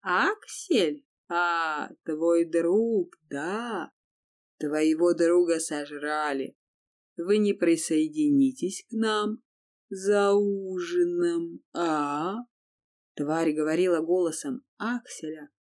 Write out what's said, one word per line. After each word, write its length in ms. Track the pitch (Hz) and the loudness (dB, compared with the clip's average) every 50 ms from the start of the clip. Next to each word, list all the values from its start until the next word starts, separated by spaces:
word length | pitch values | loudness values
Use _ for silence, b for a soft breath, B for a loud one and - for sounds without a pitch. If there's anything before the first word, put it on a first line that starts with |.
Аксель? 1040 | _ 196 180 185 233 330 440 440 - - - - - - 349 233 185 156 147 - _ _ _ _ _ | _ 0 0 2 2 2 0 -4 -8 -16 -14 -14 -4 0 2 2 2 2 0 -4 _ _ _ _ _
А, 600 | _ 175 175 175 175 175 165 165 160 156 147 - - - _ _ | _ -2 -2 0 0 0 -2 -2 -2 -2 -4 -6 -8 -10 _ _
твой 420 | - 160 156 165 170 170 170 170 | -6 -4 0 2 2 4 4 2
друг, 680 | 165 156 165 165 165 180 214 226 233 226 208 175 - - _ _ _ | 2 0 0 2 2 2 2 2 2 0 0 -2 -2 -8 _ _ _
да. 640 | - 139 147 170 196 220 240 240 220 185 156 - _ _ _ _ _ _ _ _ _ _ _ _ _ _ | -8 -6 -6 -4 -6 -6 -6 -6 -8 -8 -8 -10 _ _ _ _ _ _ _ _ _ _ _ _ _ _
Твоего 540 | - 147 147 156 156 156 160 156 175 175 175 | -6 -4 0 2 2 2 2 4 2 2 2
друга 460 | 165 170 165 175 180 180 170 165 160 | 4 2 4 4 4 4 4 0 -2
сожрали. 960 | 160 - 156 147 147 147 151 143 147 147 151 151 151 151 139 135 135 - - _ _ _ _ _ _ _ _ _ _ _ _ | -2 -6 -6 -8 -8 -8 -10 -10 -6 -4 -4 -2 -2 -2 -4 -4 -6 -8 -12 _ _ _ _ _ _ _ _ _ _ _ _
Вы 200 | - 170 180 202 | -10 -2 0 2
не 160 | 214 214 202 196 | 2 4 2 0
присоединитесь 1300 | - - 170 170 160 - - 165 156 156 156 151 156 151 147 143 139 135 131 127 - - 185 196 - - _ | 2 4 2 4 2 2 0 0 0 0 0 0 0 2 4 4 4 4 4 2 -2 -6 -6 -6 -6 -12 _
к 40 | - | -4
нам 500 | 220 220 220 214 214 208 208 214 - _ _ _ _ _ _ _ _ _ _ | -2 -2 0 0 0 -2 -2 -4 -6 _ _ _ _ _ _ _ _ _ _
за 440 | 196 190 185 196 208 202 202 202 202 | -12 -6 0 2 2 4 4 4 4
ужином, 1300 | 202 208 202 202 196 196 190 185 185 175 170 175 180 175 175 175 175 175 175 170 170 170 170 170 175 _ _ _ | 4 4 2 0 -2 -4 -6 -6 -6 -4 -2 2 2 2 2 2 0 0 2 0 0 -4 -4 -8 -14 _ _ _
а? 640 | 165 175 165 156 151 147 143 147 147 160 180 196 226 247 _ _ _ _ _ _ _ _ _ _ _ _ _ _ | -4 -2 0 0 0 -2 -2 -2 -2 -2 -4 -4 -6 -8 _ _ _ _ _ _ _ _ _ _ _ _ _ _
Тварь 380 | - 147 143 156 165 165 165 151 | -6 -4 -2 0 0 0 0 0
говорила 460 | 151 151 156 156 170 185 185 175 160 | 0 0 0 0 0 2 2 2 0
голосом 640 | 160 165 175 185 180 165 156 - - 147 131 127 _ _ _ | 0 0 0 2 2 0 -2 -4 -6 -8 -8 -8 _ _ _
Акселя 720 | _ 196 220 247 240 240 - - - - 156 156 156 151 147 _ _ | _ -6 -6 -6 -6 -8 -12 -16 -12 -10 -12 -10 -12 -14 -20 _ _